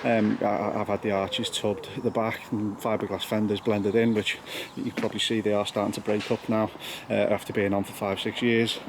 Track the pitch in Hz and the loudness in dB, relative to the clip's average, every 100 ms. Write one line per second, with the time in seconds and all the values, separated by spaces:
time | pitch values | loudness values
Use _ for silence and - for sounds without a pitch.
0 | 131 113 107 110 104 104 104 110 104 101 | 4 4 4 2 0 0 0 -2 -2 0
1 | 107 98 95 98 113 - 107 98 - - | 0 0 0 -2 -4 -2 -2 -2 -6 -4
2 | 117 107 110 110 - 110 104 98 120 107 | -2 0 -2 -4 -4 -2 -2 -2 -2 -2
3 | 101 95 - 110 107 101 - 104 101 110 | -2 -4 -2 0 2 0 2 2 4 4
4 | 117 107 101 - - - - - 120 - | 4 4 0 -4 -8 -10 -10 -6 -6 -2
5 | 113 104 - 113 104 104 101 - 104 107 | -2 -2 0 2 2 2 2 0 0 -2
6 | 104 107 - 117 - 113 107 - - - | 0 -2 0 -2 0 0 0 -4 -12 -12
7 | - 104 104 101 - - 101 101 98 - | -2 2 2 2 0 0 2 2 -2 -4
8 | 104 98 113 - 120 113 117 - | -2 -2 -2 0 4 4 4 -2